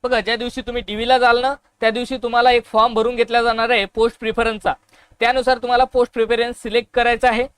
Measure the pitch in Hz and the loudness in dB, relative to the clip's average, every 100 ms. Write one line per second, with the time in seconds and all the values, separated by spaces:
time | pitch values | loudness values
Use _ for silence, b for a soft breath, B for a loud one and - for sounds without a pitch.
0 | 247 240 202 226 247 262 247 240 233 208 | -2 -2 -2 -4 -4 -8 -8 -8 -6 -6
1 | 233 254 247 233 254 285 _ _ 226 220 | 2 4 4 2 0 -4 _ _ -2 -2
2 | 247 262 240 240 240 240 - 220 233 220 | -6 -6 -2 2 4 2 0 0 2 0
3 | 226 247 226 233 233 226 226 233 196 - | -2 -2 0 2 0 0 0 0 0 0
4 | 226 - 220 220 226 214 185 139 _ b | -2 -2 -6 -2 -2 -2 -4 -6 _ b
5 | b _ 233 262 247 254 240 247 254 254 | b _ 0 2 0 0 0 0 2 2
6 | 240 240 220 233 233 240 226 226 233 247 | -2 0 -2 0 -2 -6 -4 -4 -2 0
7 | 240 233 254 226 262 | 0 2 0 0 -4